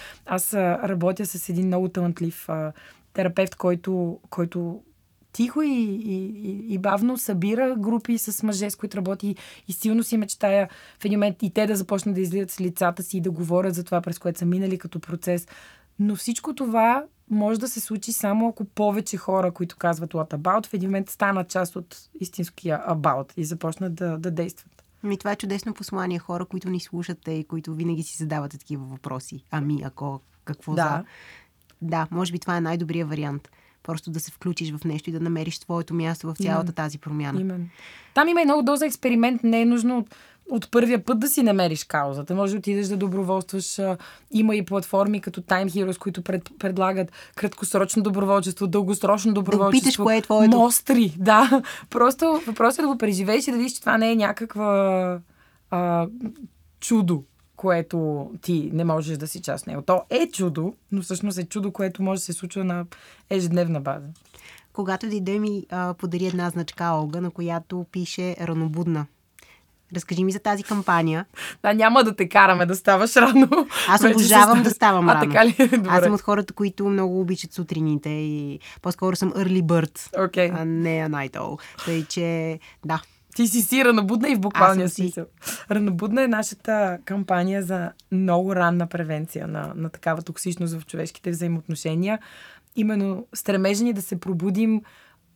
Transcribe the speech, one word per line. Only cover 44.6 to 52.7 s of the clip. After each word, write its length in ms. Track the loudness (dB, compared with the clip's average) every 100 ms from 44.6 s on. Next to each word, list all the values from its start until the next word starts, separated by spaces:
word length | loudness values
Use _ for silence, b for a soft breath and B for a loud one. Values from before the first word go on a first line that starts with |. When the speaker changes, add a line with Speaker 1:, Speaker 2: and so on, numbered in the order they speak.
| 0
Speaker 1:
платформи 560 | -4 0 0 2 0
като 200 | -4 -8
Time 240 | -2 0 0
Heroes, 300 | -2 -2 -4
които 240 | -6 -6
пред-, 280 | -4 -4 -6 -8
предлагат 520 | -4 0 0 0 -4 B B -6
краткосрочно 680 | -6 -4 -2 0 0 0
доброволчество, 640 | 0 2 2 2 0 -2 0
дългосрочно 640 | 0 0 0 2 2 2
Speaker 2:
Да 40 | 2
Speaker 1:
доброволчество. 360 | 2 2 4 4
Speaker 2:
опиташ 180 | 4 2
кое 200 | 4 2
е 40 |
твоето. 360 | 4 6 8 8
Speaker 1:
Мостри, 580 | 6 4 2 4 4 2
да. 440 | 6 8 8 6 2 B
<laughs> 140 | B
Просто 520 | 4 4 4 2 2 -2
въпросът 320 | 0 2